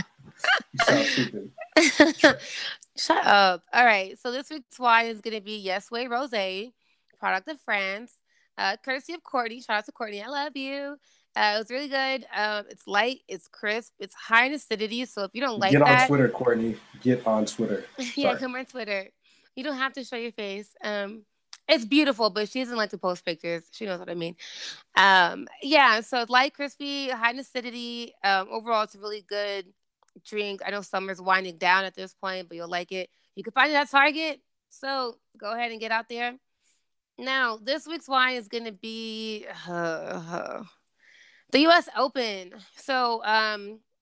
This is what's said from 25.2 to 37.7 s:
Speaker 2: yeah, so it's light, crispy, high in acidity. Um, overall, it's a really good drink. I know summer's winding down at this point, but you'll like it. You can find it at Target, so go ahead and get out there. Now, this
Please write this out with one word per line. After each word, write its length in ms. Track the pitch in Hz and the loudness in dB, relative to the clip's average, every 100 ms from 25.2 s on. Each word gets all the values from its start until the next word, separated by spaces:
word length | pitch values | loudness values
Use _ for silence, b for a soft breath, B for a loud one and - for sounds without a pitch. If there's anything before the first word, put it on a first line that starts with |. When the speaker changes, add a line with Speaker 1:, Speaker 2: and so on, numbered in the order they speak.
| 175 - - - | 6 2 -10 -12
Speaker 2:
yeah, 400 | 277 302 262 220 | 2 6 6 4
so 200 | 220 254 | 0 -4
it's 100 | 233 | 2
light, 220 | 247 277 - | 2 2 -2
crispy, 540 | 285 - 285 285 269 | -10 -10 -8 -6 -6
high 220 | 247 233 | -2 -2
in 80 | 254 | -2
acidity. 760 | 269 254 240 233 240 240 233 - | -8 -8 -8 -10 -10 -10 -12 -4
Um, 240 | 196 190 196 | 0 0 0
overall, 320 | 226 220 220 | -6 -2 -2
it's 120 | 214 202 | -2 -8
a 40 | |
really 240 | 208 208 180 | -12 -12 -8
good 380 | 208 208 196 185 _ _ _ _ - - | -6 -4 -6 -10 _ _ _ _ -20 -10
drink. 320 | 214 208 196 185 | -6 -6 -6 -8
I 60 | |
know 100 | 202 | -8
summer's 400 | 190 196 190 180 | -6 -6 -6 -4
winding 360 | 185 190 185 165 | 0 0 0 -2
down 280 | 180 190 190 | 2 2 2
at 100 | 190 | -8
this 180 | 190 | -14
point, 360 | _ 190 185 175 | _ -8 -8 -10
but 80 | 170 | -12
you'll 100 | 170 | -8
like 240 | 175 180 | -6 -6
it. 180 | 185 180 _ _ - | -8 -10 _ _ -16
You 80 | 220 | -4
can 80 | |
find 180 | 254 285 | 2 4
it 40 | 294 | 2
at 140 | 294 | 2
Target, 520 | 277 285 302 320 277 _ _ _ | 4 4 2 -4 -6 _ _ _
so 460 | - 269 269 247 226 _ _ | -12 -6 -4 -6 -10 _ _
go 160 | 208 | -8
ahead 180 | 226 240 | -4 -6
and 80 | 226 | -6
get 120 | 220 | -4
out 180 | 226 226 | -4 -4
there. 260 | 240 240 254 _ _ _ _ _ _ _ - | -6 -6 -8 _ _ _ _ _ _ _ -10
Now, 400 | 247 269 247 220 | -4 0 0 -2
this 260 | 214 | -4